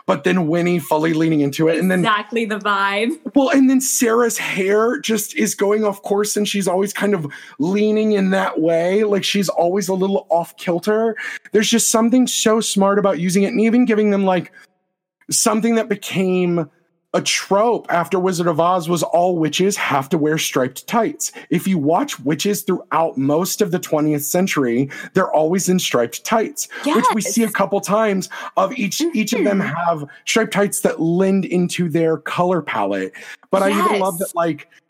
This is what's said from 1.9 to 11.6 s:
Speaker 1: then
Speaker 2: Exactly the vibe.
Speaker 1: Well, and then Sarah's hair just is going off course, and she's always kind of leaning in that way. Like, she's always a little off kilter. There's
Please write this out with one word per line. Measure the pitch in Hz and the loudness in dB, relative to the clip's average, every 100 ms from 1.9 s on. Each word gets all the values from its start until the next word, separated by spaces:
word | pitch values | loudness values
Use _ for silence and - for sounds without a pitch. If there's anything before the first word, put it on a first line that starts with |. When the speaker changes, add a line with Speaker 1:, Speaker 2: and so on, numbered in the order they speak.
Speaker 1:
then | 185 | 2
Speaker 2:
Exactly | 226 208 208 233 | 2 0 -2 -4
the | 226 208 | -4 -2
vibe. | 202 196 196 202 233 320 - | -2 0 0 0 -2 -4 -2
Speaker 1:
Well, | 277 262 | 2 4
and | 277 262 | 4 4
then | 262 | 4
Sarah's | 262 - 226 233 233 - | 0 0 2 2 0 -2
hair | - 151 190 208 226 254 | -6 -2 0 2 2 -2
just | - 220 - | -2 -4 -4
is | - 214 - | -2 -2 0
going | 202 214 | 0 0
off | 214 196 | 0 -4
course, | - 202 208 208 | -2 0 0 -2
and | 202 | -2
she's | 202 190 | -2 0
always | 180 202 | 0 -2
kind | - 202 | -2 -2
of | 196 143 - - - | -2 -4 -12 -12 -4
leaning | 156 202 214 214 214 | -2 2 2 2 2
in | 208 190 | 2 2
that | 190 190 170 | 0 0 0
way. | 160 165 175 196 | 0 2 2 2
Like, | 214 196 | 2 0
she's | - 202 180 | 0 0 0
always | - 170 196 175 | 0 0 0 -2
a | |
little | 190 196 196 - | -2 0 -2 0
off | 170 170 - | -2 -2 -6
kilter. | - 170 208 214 226 214 - - - | -4 -2 0 0 0 -4 -10 -12 -2
There's | 208 | 0